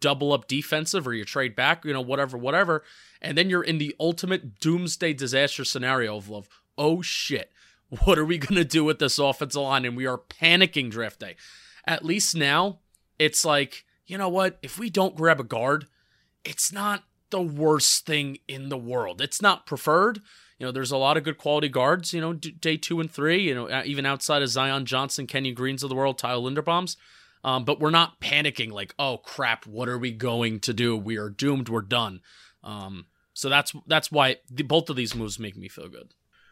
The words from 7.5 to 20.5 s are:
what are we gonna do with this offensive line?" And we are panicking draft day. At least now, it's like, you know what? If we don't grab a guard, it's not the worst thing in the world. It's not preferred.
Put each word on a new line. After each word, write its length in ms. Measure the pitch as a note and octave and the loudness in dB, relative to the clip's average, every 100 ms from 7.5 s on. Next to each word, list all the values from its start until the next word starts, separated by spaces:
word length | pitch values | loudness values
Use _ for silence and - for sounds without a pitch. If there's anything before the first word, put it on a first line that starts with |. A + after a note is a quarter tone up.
| _ - _ _ A#2+ | _ -20 _ _ 2
what 140 | - D#3+ | 4 6
are 60 | |
we 140 | D#3 E3+ | 4 0
gonna 260 | C3+ F#3+ | 2 2
do 180 | D3+ D#3 | 4 4
with 160 | D3+ D#3 | 2 2
this 200 | C#3+ - | 0 2
offensive 440 | C#3+ C3+ C#3+ C#3+ | 2 0 -2 -2
line?" 220 | C#3 C3+ | 0 0
And 120 | B2+ A#2+ | 0 -2
we 100 | C3 | -4
are 120 | B2+ | -4
panicking 720 | - - E3 F3 F#3 D#3 B2+ | -8 0 4 6 4 2 -4
draft 300 | A2 A2 - | -4 -6 -8
day. 160 | G2 E2+ - - - - - | -14 -14 -20 -20 -20 -10 -4
At 180 | D#3+ | -4
least 300 | D#3+ G3+ - | -2 0 0
now, 460 | E3 C#3+ D3 G3 F#3 _ _ _ _ | 2 2 4 2 -4 _ _ _ _
it's 280 | D#3 D3+ | 0 2
like, 400 | E3 D3 C#3 - - _ _ | 2 2 0 -6 -20 _ _
you 120 | F#3 | -4
know 100 | F#3+ | 0
what? 300 | F3+ F#3+ F#3 | 2 0 -2
If 160 | C3+ - | -14 -8
we 140 | A3+ | -4
don't 240 | F#3 F#3+ | 2 2
grab 240 | D#3 E3 D#3 | 4 2 2
a 60 | |
guard, 420 | A#2 A#2 B2+ D3+ C#3 _ _ _ _ _ | -2 -2 0 0 -2 _ _ _ _ _
it's 280 | - D3+ - | -14 -4 -4
not 320 | G3 G#3 G3+ - _ _ | -2 -4 -4 -8 _ _
the 100 | G3 | -4
worst 640 | F3 D3 D#3 D#3 - - | -2 2 4 4 4 2
thing 340 | - D3+ C#3+ C#3 - | 2 -2 -2 -8 -12
in 220 | C3+ C3+ | -12 -8
the 60 | C3+ | -8
world. 440 | A#2 B2 A2 G2 | -4 -2 -2 -4
It's 200 | - - | -4 2
not 260 | G3+ F#3 - | 2 2 -2
preferred. 540 | C#3 - D#3+ G#3 G#3+ - - - | -4 2 4 4 0 -12 -20 -20